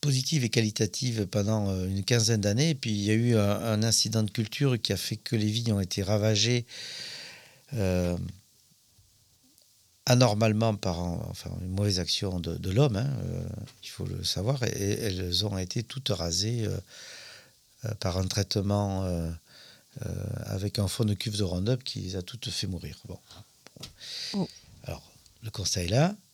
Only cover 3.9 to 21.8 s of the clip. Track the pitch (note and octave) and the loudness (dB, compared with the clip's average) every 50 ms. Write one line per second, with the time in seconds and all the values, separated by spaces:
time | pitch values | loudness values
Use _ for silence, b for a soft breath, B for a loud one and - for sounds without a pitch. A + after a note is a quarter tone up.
3.9 | G#2+ - - G#2+ A2 A2+ G#2+ G#2 - - A2 - - - C#3+ C3+ B2+ A2 - - | 4 2 2 2 2 2 0 2 0 -2 -2 -2 0 0 2 2 2 2 0 -2
4.9 | G2+ F#2+ - - A2 G#2 - - - A2+ G#2 G#2+ G#2 A#2 A#2 A#2 G#2+ G2+ F#2+ F2+ | -2 -2 -2 -4 -6 -6 -4 -2 0 2 2 2 0 0 0 2 2 2 0 0
5.9 | - - G2 F#2 G#2+ G#2 G#2 G#2+ A2 G#2 G#2 A#2 B2 A#2+ A#2 B B B B B | -2 -2 0 2 2 4 4 4 4 4 4 4 2 0 0 B B B B B
6.9 | B B B B B B B B B B B B B B B B - A2+ G2 F#2 | B B B B B B B B B B B B B B B B -4 0 2 2
7.9 | F2+ F2+ F2+ F2 F2 F2 F2+ F2 - - _ _ _ _ _ _ _ _ _ _ | 2 2 2 2 0 -2 -4 -6 -8 -12 _ _ _ _ _ _ _ _ _ _
8.9 | _ _ _ _ _ _ _ _ _ _ _ _ _ - _ _ _ _ _ _ | _ _ _ _ _ _ _ _ _ _ _ _ _ -20 _ _ _ _ _ _
9.9 | _ _ _ - B2+ B2 B2+ A#2 G#2+ G#2 A2 A2 G#2+ A2 A2+ A2+ G#2+ G2+ - F#2+ | _ _ _ 4 6 6 6 6 6 4 4 4 4 4 4 2 2 0 -2 -2
10.9 | F2 E2 F2 F2 E2+ E2+ D#2+ E2+ F#2 - - F2+ F2+ F2 F2+ F#2 F#2+ F#2+ G#2 G#2 | -2 0 -2 -2 -2 -4 -4 -6 -8 -8 -10 -8 -8 -6 -6 -4 0 2 2 2
11.9 | G2 F#2 F2 E2+ - - G2+ G2 F#2 F2+ E2 D2+ E2+ F2 F2 F#2+ F#2+ A2+ D3 C#3+ | 2 2 0 0 -2 -2 -2 -2 -2 -2 -2 -4 -4 -4 -2 0 2 4 4 4
12.9 | G#2 F#2+ B2 C#3+ - A2 F#2 F2 F2 F2 F2 F2+ F#2 - - - - - - - | 2 0 0 -2 -2 -2 -4 -4 -4 -4 -4 -6 -6 -8 -10 -12 -16 -18 -16 -16
13.9 | - - F#2+ F#2 F#2 F2+ F#2 - - F2+ F#2+ A2+ C#3 C3+ A#2+ - - - G2+ G2 | -10 -8 -8 -6 -6 -4 -4 -2 -2 0 0 0 0 0 0 -2 -2 -2 -2 -2
14.9 | G#2 - A2+ G#2+ F#2 F#2 F#2 F2+ F2 F2 G#2 G#2 G2+ F#2+ F#2 F2+ - B2 A2 - | -2 0 -2 -2 -2 -2 -2 -2 0 0 0 0 -2 -2 -4 -4 -4 -6 -6 -6
15.9 | - C3+ C3 - G#2 F2 E2+ E2+ E2 F2 G2+ A2 A#2+ A#2+ A2 G2+ F#2+ F#2+ - B | -10 -6 -2 -2 -2 0 0 -2 0 0 0 -2 -2 -2 -2 -2 -2 -4 -6 B
16.9 | B B B B B B B B B B B B B B _ _ _ _ - A2+ | B B B B B B B B B B B B B B _ _ _ _ -8 -8
17.9 | G#2+ - - F#2+ F2 F#2 F#2+ F#2 - G#2+ G2 - - G#2+ F#2+ G2+ G2+ G2+ G#2 G2 | -6 -2 -2 -2 0 0 -2 0 0 -2 -2 0 0 0 2 2 2 2 2 0
18.9 | G2 F#2+ F#2+ F2+ F2+ E2+ E2 E2 E2 E2 B B B B B B B B B B | 0 -2 0 0 -2 -2 -2 -4 -6 -8 B B B B B B B B B B
19.9 | _ - - - F2 - F#2+ - - - - F#2+ G#2 G2 G2 G2+ - - G2+ F2+ | _ -10 -8 -6 -6 -6 -4 -6 -6 -6 -6 -4 -4 -2 -2 -2 0 0 0 0
20.9 | - - A#2 G#2+ G#2 - - A2 G#2 G2+ G#2 F2 F2+ F2+ F#2+ A2 C3 A#2 | 2 2 2 2 2 0 -2 -4 0 0 0 0 0 0 2 2 0 0